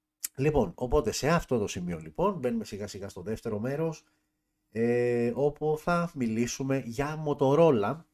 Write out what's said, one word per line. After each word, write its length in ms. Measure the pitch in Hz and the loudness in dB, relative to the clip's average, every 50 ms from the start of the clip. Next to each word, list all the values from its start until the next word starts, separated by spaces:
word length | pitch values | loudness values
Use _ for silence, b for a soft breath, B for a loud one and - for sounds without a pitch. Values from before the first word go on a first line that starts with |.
| _ _ _ _ - - - | _ _ _ _ -12 -10 -6
Λοιπόν, 360 | - 135 151 147 143 107 87 - | 0 0 2 2 2 0 0 -2
οπότε 380 | - 127 123 143 151 143 107 - | -6 -2 0 2 2 2 0 -2
σε 160 | - - 143 | 0 2 2
αυτό 300 | 175 165 - - 131 117 | 2 2 2 0 0 0
το 80 | 101 | 0
σημείο 320 | 92 - 98 90 87 87 80 | -2 -4 -6 -6 -6 -6 -8
λοιπόν, 400 | 80 78 76 - 170 202 196 165 | -8 -10 -4 -2 0 0 0 0
μπαίνουμε 260 | 123 123 117 113 104 | -2 -2 -2 -2 -4
σιγά 220 | - 110 98 104 | -6 -8 -8 -8
σιγά 220 | 101 - 98 95 98 | -10 -10 -10 -12 -10
στο 120 | - 95 | -12 -10
δεύτερο 380 | 85 101 110 104 - 113 104 101 | -6 -6 -6 -6 -4 -6 -4 -2
μέρος, 460 | 110 127 139 151 165 165 151 - _ _ _ _ _ _ _ _ _ _ _ _ _ _ _ | -2 -2 -2 -2 -2 -4 -4 -8 _ _ _ _ _ _ _ _ _ _ _ _ _ _ _
ε, 600 | 110 117 120 120 123 120 123 120 120 120 120 117 | 0 2 2 4 4 4 4 2 2 2 0 2
όπου 440 | 120 143 147 143 - 151 151 151 151 | 2 0 0 0 0 0 0 0 0
θα 320 | - 175 175 170 170 170 - | 0 0 2 2 0 -2 -2
μιλήσουμε 680 | 143 123 113 110 113 120 117 - - 139 135 135 135 120 | -2 -2 0 2 0 0 0 -2 -4 -2 0 0 -2 -2
για 380 | 117 117 123 139 147 156 156 156 | -4 -4 -4 -4 -4 -4 -4 -2
Motorola. 680 | 151 143 - 139 131 143 147 170 160 139 110 98 107 143 165 - _ | -2 0 4 4 4 6 4 4 4 4 4 2 0 -2 -4 -10 _